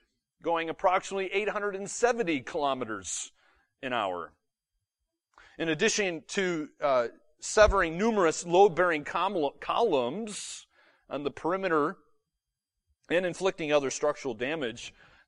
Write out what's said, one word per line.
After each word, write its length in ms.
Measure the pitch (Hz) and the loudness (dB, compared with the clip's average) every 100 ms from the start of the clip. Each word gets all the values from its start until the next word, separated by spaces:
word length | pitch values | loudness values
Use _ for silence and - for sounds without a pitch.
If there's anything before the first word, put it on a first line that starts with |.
| _ _ _ _ | _ _ _ _
going 280 | - 165 165 | -4 -2 -2
approximately 580 | 151 196 185 - 196 190 | 0 2 2 0 -6 -2
eight 180 | 196 208 | -2 -2
hundred 260 | 196 208 190 | -2 -4 -6
and 120 | 196 | -8
seventy 520 | - 233 233 185 147 | 0 2 2 0 -2
kilometers 880 | 120 165 143 131 117 104 92 - - _ _ _ _ _ | -4 -2 0 -2 -4 -8 -8 -10 -10 _ _ _ _ _
an 120 | 135 | -4
hour. 400 | 123 98 90 78 _ _ _ _ _ _ _ _ _ _ _ - - | -2 -2 -4 -8 _ _ _ _ _ _ _ _ _ _ _ -18 -6
In 120 | 165 | -2
addition 540 | 156 214 208 196 165 - | 0 0 0 -2 -4 -6
to, 400 | - 185 165 151 - | -2 0 -2 -4 -4
uh, 260 | 147 127 117 - _ _ | 0 2 0 -4 _ _
severing 580 | - - 214 196 170 165 | 0 6 6 6 0 0
numerous 480 | 220 214 170 151 175 | 0 4 2 2 2
load-bearing 600 | 170 202 156 180 156 143 | 8 8 6 0 0 -2
col-, 500 | 185 185 196 143 - | -2 -2 0 -2 -4
columns 1080 | - 170 226 143 120 170 226 196 - - - _ _ _ - | -4 0 2 2 0 -4 -8 -10 -12 -14 -18 _ _ _ -12
on 140 | 139 | -8
the 80 | 143 | -6
perimeter 640 | - 156 190 190 160 147 190 _ _ _ _ _ _ _ _ _ _ - | -6 -4 -2 0 0 0 -4 _ _ _ _ _ _ _ _ _ _ -4
and 160 | 165 185 | -2 -2
inflicting 460 | 160 185 - 156 | -2 -2 -2 0
other 200 | 147 135 | 0 0
structural 420 | - 151 147 139 | 0 -2 -2 -6
damage, 600 | 110 123 160 131 120 - - - - | -6 -4 -4 -6 -8 -14 -18 -20 -20